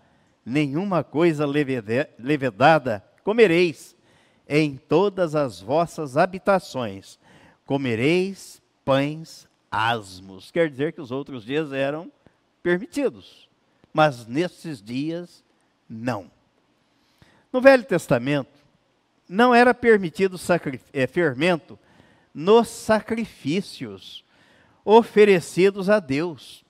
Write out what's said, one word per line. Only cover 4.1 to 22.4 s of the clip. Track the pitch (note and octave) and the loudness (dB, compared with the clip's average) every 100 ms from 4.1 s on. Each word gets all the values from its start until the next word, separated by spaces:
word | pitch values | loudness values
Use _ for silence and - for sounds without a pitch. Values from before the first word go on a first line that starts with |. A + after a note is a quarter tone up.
| _ _ _ - | _ _ _ -4
em | D3 D3+ C3 | 0 0 -4
todas | - A3+ C#4+ F#3 E3+ | -2 0 2 0 -2
as | D3+ C3+ F2+ | -2 -4 -6
vossas | F#2+ D3+ E3+ - D3 C3 | -4 -2 -2 -6 -4 -2
habitações | F#3 F#3 - F#3+ - C3 A2+ G2 - - _ - _ _ | -2 -2 0 0 -2 -8 -8 -10 -18 -20 _ -20 _ _
comereis | - C#3 C3+ A2 C#3 F3+ F#3+ F#3+ - - _ _ | -6 -4 -2 0 0 0 -2 -8 -20 -20 _ _
pães | - C3+ C#3+ D#3 D#3+ - _ _ _ | -2 0 -2 -8 -16 -20 _ _ _
asmos." | G2+ A2+ A#2 F#2+ F#2 F#2+ F#2+ - | -4 -2 -2 -8 -18 -20 -20 -8
Quer | F3 E3 | -4 -4
dizer | C3 D3+ | -4 -8
que | E3 | -8
os | B2 | -12
outros | C3 C#3+ C3 | -10 -10 -14
dias | G#2 C#3+ D3+ | -8 -6 -6
eram | C3+ C#3 D#3 G3 - _ _ _ _ | -4 -4 -6 -12 -20 _ _ _ _
permitidos, | F3 F3+ A#3+ C#4+ B3+ G2+ - - _ _ _ _ _ | -2 -2 -4 -4 -4 -6 -16 -20 _ _ _ _ _
mas | D#3 D3+ A#2+ A2+ | 0 2 0 -6
nesses | C3 F3+ - E3+ B2+ | -4 -4 -8 -14 -14
dias, | G2+ B2+ D3+ E3+ F3 _ _ _ _ _ - | -10 -8 -6 -8 -12 _ _ _ _ _ -20
não. | A2+ A#2+ G#2+ E2+ _ _ _ _ _ _ _ _ _ _ _ _ | -8 -6 -6 -10 _ _ _ _ _ _ _ _ _ _ _ _
No | B3+ | 4
Velho | C4 C4 | 6 6
Testamento, | G#3+ F3 - B2 B2+ D3 B2 _ _ _ _ _ _ _ - | 4 -4 0 -2 0 -2 -4 _ _ _ _ _ _ _ -6
não | F#3 B3 | 0 4
era | A#3+ B3 | 6 4
permitido | - A#3+ G#3 F#3 - F#3+ F3+ | 4 2 2 0 -2 -2 -2
sacri-, | - E3+ D3 C3 - | -2 -2 -2 -10 -8
eh, | C#3+ B2+ | -2 -2
fermento | F#3 E3 B2 E3+ E3 - - _ _ _ _ _ | 0 -2 0 0 0 -4 -20 _ _ _ _ _
nos | C#3+ | -4